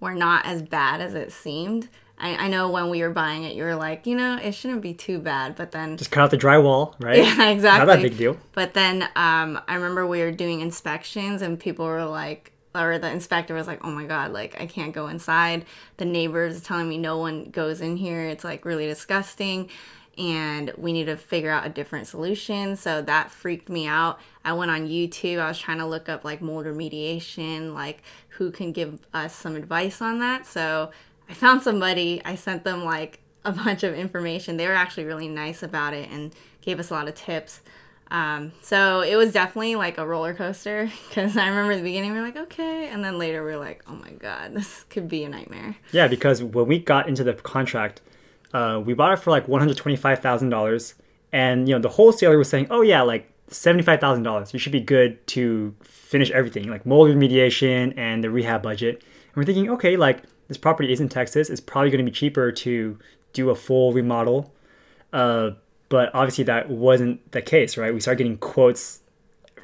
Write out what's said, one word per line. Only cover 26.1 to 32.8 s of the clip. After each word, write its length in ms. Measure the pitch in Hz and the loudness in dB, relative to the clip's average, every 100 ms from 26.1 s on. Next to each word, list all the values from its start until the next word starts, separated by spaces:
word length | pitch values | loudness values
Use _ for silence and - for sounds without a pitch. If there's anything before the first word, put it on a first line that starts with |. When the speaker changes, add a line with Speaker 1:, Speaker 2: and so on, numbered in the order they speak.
| 156 | -10
Speaker 1:
like, 180 | 151 151 | -10 -10
mold 240 | 165 156 156 | -10 -8 -8
remediation, 1080 | 151 160 151 151 165 165 - 160 160 160 | -8 -10 -8 -8 -8 -10 -10 -10 -8 -10
like, 280 | 147 143 151 - - _ | -10 -12 -12 -20 -20 _
who 220 | - 185 | -8 -8
can 180 | 170 175 | -6 -8
give 300 | 165 156 151 - | -6 -8 -10 -12
us 200 | 165 156 | -10 -8
some 220 | - 170 156 | -10 -10 -10
advice 440 | 156 165 185 - | -6 -4 -4 -6
on 200 | 226 233 | -6 -4
that. 260 | 240 262 - | -4 -4 -8
So 440 | - 160 156 160 - - _ - | -6 -4 -4 -6 -10 -20 _ -20
I 60 | |
found 280 | 180 254 254 | 2 6 6
somebody. 600 | 254 208 185 180 170 175 | 4 0 0 0 -2 -4
I 120 | - 180 | -6 -10
sent 260 | - 180 | -8 -6
them, 220 | 170 180 | -6 -6